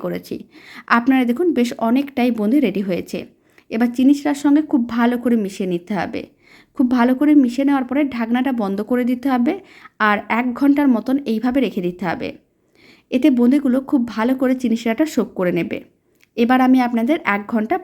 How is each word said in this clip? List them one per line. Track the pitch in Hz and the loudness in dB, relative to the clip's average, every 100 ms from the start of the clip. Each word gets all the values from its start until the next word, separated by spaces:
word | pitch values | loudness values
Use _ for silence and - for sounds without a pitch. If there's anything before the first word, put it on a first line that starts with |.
করেছি। | 180 175 - - - - - - - | -6 -8 -8 -14 -14 -20 -20 -18 -2
আপনারা | 240 233 262 | 0 2 2
দেখুন, | 240 240 359 | 0 0 0
বেশ | 254 240 - 233 | 0 -2 -2 0
অনেকটাই | 247 277 - 240 | 0 -2 -2 0
বোঁদে | 240 208 277 | 0 0 2
রেডি | 262 180 196 | 0 0 -4
হয়েছে। | 180 175 185 - _ _ _ _ | -4 -6 -10 -12 _ _ _ _
এবার | 226 240 240 | -2 0 2
চিনি | 262 | 4
শিরার | 285 294 285 | 4 2 -2
সঙ্গে | 294 285 | 2 2
খুব | 302 285 233 | 2 0 0
ভালো | 233 240 240 | 0 0 0
করে | 240 233 | 0 0
মিশিয়ে | 196 196 190 | 0 -4 -4
নিতে | 175 175 | -4 -4
হবে। | 202 - 92 - _ _ - _ - | -6 -4 -8 -12 _ _ -20 _ -2
খুব | 254 | 0
ভালো | 247 240 | 2 2
করে | 254 294 | 2 4
মিশিয়ে | 294 247 233 269 | 4 4 2 0
নেওয়ার | 277 254 | 0 0
পরে | 262 294 | -2 -2
ঢাকনাটা | 240 226 240 262 | -2 -2 -2 0
বন্ধ | 247 202 196 220 | -2 -2 -4 -2
করে | 247 | -2
দিতে | 240 254 277 | 0 -2 0
হবে, | 254 240 381 - - - - | 0 0 -2 -8 -20 -18 -2
আর | 214 208 - | 0 0 -2
এক | 220 247 | -2 -2
ঘন্টার | 240 285 285 285 | 0 2 4 4
মতন | 226 208 269 277 | 2 0 -2 -2
এইভাবে | 220 247 254 | -2 -2 0
রেখে | 226 208 | 0 -2
দিতে | 175 180 | -4 -4
হবে। | 185 165 92 - _ _ _ _ _ _ _ | -4 -4 -6 -10 _ _ _ _ _ _ _
এতে | 254 302 | 0 2
বোঁদেগুলো | 247 240 285 277 247 | 4 4 2 2 -2
খুব | 262 285 233 | 0 -2 -2
ভালো | - 226 | -2 -2
করে | 262 254 | 0 0
চিনি | 262 247 226 | 0 -2 -2
শিরাটা | 233 226 311 | -2 -2 0
সোক | 285 208 - | -2 -4 -2
করে | 180 | -2
নেবে। | 175 170 - - _ _ _ _ - | 0 -2 -6 -12 _ _ _ _ -2
এবার | 233 254 | 2 4
আমি | 254 262 | 4 4
আপনাদের | 240 240 233 330 - | 2 0 0 -2 -2
এক | 202 202 | -4 -2
ঘন্টা | 233 214 359 | -4 -2 -4